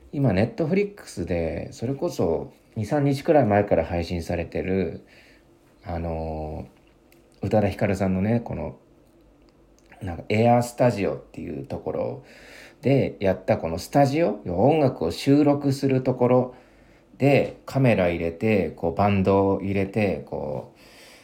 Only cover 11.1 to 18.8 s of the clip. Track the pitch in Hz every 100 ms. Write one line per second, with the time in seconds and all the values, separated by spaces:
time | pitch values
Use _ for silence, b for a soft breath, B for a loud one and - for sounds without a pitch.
11.1 | 69 - - 82 73 67 87 80 78 117
12.1 | 127 - B B B B B 123 139 92
13.1 | - 95 92 - 107 82 82 - 147 131
14.1 | 147 175 214 - 87 127 160 135 - 82
15.1 | - 139 143 147 143 143 135 135 131 131
16.1 | 123 123 127 123 B B B B B B
17.1 | - 135 131 - - - 135 127 98 87
18.1 | 85 82 - 110 104 78 -